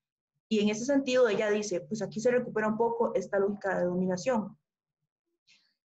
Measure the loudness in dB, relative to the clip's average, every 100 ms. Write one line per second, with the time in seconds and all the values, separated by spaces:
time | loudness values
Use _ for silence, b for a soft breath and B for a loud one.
0 | _ _ _ _ -4 0 2 0 2 0
1 | 2 4 4 4 0 0 0 -4 -4 -6
2 | -6 -2 2 2 0 -2 -2 0 0 0
3 | -2 -2 -2 0 0 -2 -4 0 0 0
4 | 0 -2 0 -2 -4 -12 _ _ _ _
5 | _ _ _ _ _ b b b